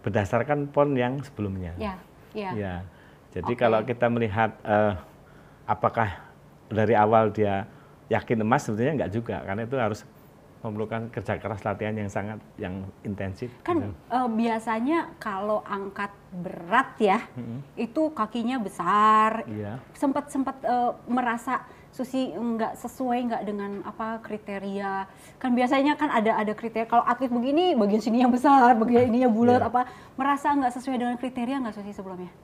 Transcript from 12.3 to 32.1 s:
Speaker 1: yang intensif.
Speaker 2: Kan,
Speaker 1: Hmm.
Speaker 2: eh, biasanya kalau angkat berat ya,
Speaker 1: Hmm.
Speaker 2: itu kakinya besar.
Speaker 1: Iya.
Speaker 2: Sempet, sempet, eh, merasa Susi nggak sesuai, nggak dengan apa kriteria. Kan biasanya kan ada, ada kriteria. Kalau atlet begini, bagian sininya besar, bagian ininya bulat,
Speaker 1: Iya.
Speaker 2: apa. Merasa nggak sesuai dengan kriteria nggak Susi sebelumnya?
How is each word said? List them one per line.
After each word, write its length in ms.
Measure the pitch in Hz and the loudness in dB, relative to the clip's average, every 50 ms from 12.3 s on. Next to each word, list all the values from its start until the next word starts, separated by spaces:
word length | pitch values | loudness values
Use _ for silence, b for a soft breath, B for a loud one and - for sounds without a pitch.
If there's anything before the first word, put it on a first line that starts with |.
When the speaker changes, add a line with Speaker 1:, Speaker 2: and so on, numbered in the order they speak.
| 110 107 - - - | -8 -12 -14 -18 -14
Speaker 1:
yang 180 | - 104 90 90 98 95 95 - - - | -10 -8 -8 -8 -8 -10 -12 -14 -12 -10
intensif. 440 | 120 101 95 101 95 95 - 123 120 - - - | -8 -8 -6 -6 -8 -6 -8 -10 -12 -12 -12 -6
Speaker 2:
Kan, 160 | - 349 320 - | -2 -2 -2 -2
Speaker 1:
Hmm. 100 | 104 95 - - - | -4 -10 -12 -10 -4
Speaker 2:
eh, 200 | 233 254 254 240 | -2 -2 -2 0
biasanya 720 | 220 220 233 233 226 226 226 240 226 220 233 269 320 339 320 - - | 0 0 0 0 -2 -2 -2 -4 -4 -2 0 0 0 0 -2 -4 -12
kalau 460 | - - 220 196 190 202 208 214 208 - | -12 -10 -8 -6 -6 -2 -2 -2 -2 -2
angkat 480 | - 202 196 196 196 196 - 202 202 - - - - - | -4 -8 -6 -6 -8 -8 -8 -8 -8 -10 -16 -20 -16 -12
berat 640 | 180 170 185 185 180 170 170 208 247 262 254 - - | -10 -10 -10 -10 -12 -6 0 2 2 2 0 -2 0
ya, 220 | 220 202 185 226 - - - | 2 4 4 2 0 -6 -12
Speaker 1:
Hmm. 300 | 127 117 120 117 131 143 - - | -12 -10 -8 -10 -10 -12 -14 -8
Speaker 2:
itu 360 | - 240 226 - 311 311 302 | -8 -8 -6 -2 -2 -2 -2
kakinya 480 | 302 - 220 214 - 240 226 240 262 269 | 0 -4 -4 -4 -4 -6 -4 -4 -4 -4
besar. 880 | 208 190 - - 254 175 196 208 208 214 214 214 214 220 220 220 - | -4 -6 -6 -4 0 2 4 6 6 6 6 6 6 4 2 -2 -6
Speaker 1:
Iya. 320 | - 107 107 104 101 107 131 - - - | -8 -8 -8 -6 -8 -8 -10 -14 -16 -8
Speaker 2:
Sempet, 340 | - - 277 269 294 285 - | -2 -2 0 0 0 -4 -4
sempet, 280 | - 269 269 269 262 - | -4 -4 -4 -4 -6 -4
eh, 320 | - 233 247 247 240 240 233 - - | -2 0 0 2 2 0 -2 -4 -6
merasa 560 | - 240 254 247 240 226 233 - - 247 240 - B B B B B | -4 -2 0 0 0 -2 -4 -4 -4 -4 -4 -6 B B B B B
Susi 420 | B - 254 233 - 262 262 247 | B -10 -10 -4 -2 -2 -2 -2
nggak 440 | 147 185 226 240 226 226 226 - - | -4 -6 -4 -4 -2 -2 -2 -4 -4
sesuai, 420 | - - 240 - - 262 254 240 247 254 | -8 -12 -14 -8 -6 -2 -2 -2 -2 -2
nggak 180 | 240 226 214 - | -2 -4 -4 -4
dengan 360 | 202 208 202 202 202 202 202 - | -6 -6 -6 -6 -8 -8 -10 -10
apa 360 | 208 214 - 226 220 226 226 | -12 -10 -8 -8 -8 -8 -10
kriteria. 840 | 226 - 214 214 214 - 202 196 190 202 196 202 202 196 190 196 190 190 B B B B B | -10 -10 -10 -10 -8 -8 -10 -8 -6 -6 -6 -4 -4 -4 -4 -4 -6 -8 B B B B B
Kan 160 | B - 262 240 | B -2 0 2
biasanya 420 | 240 247 247 269 269 277 294 294 | 4 4 4 4 4 4 2 2
kan 160 | 294 294 285 | 2 0 0
ada, 240 | - 233 214 220 214 | 2 2 4 4 2
ada 180 | 180 214 208 214 | 2 0 -2 -4
kriteria. 320 | - - 226 - 220 226 | -4 -6 -6 -4 -4 -2
Kalau 160 | 226 233 240 - | 2 2 2 4
atlet 260 | - - - 262 254 | 4 0 0 0 -2
begini, 440 | 240 247 233 262 285 311 359 370 330 | -2 0 0 2 2 2 4 4 4
bagian 240 | 247 208 196 202 220 | 4 4 2 2 2
sininya 300 | 208 254 214 247 254 247 | 2 2 4 4 4 4
besar, 460 | 233 240 247 302 277 269 247 240 254 | 4 4 6 8 8 8 10 8 8
bagian 320 | 220 220 214 240 233 247 | 6 4 4 4 4 4
ininya 220 | 247 220 247 254 247 | 4 4 4 4 4
bulat, 300 | 220 220 240 240 247 254 | 4 4 6 6 6 4
Speaker 1:
Iya. 100 | 240 233 | 4 2
Speaker 2:
apa. 120 | 226 247 247 B B B B B B | 0 0 -2 B B B B B B
Merasa 380 | - 262 277 285 269 - 311 285 | -4 0 0 0 2 2 2 2
nggak 200 | 285 269 247 240 | 2 2 0 -2
sesuai 240 | 262 - 277 262 | -4 -6 -4 -2
dengan 200 | 233 240 240 247 | -2 -2 -2 -4
kriteria 400 | 240 - 262 247 247 240 233 269 277 | -4 -6 -6 -4 -4 -4 -4 -2 -4
nggak 140 | 254 220 202 | -4 -6 -8
Susi 160 | 208 202 208 | -8 -12 -12
sebelumnya? 380 | 202 - 196 190 | -12 -12 -12 -12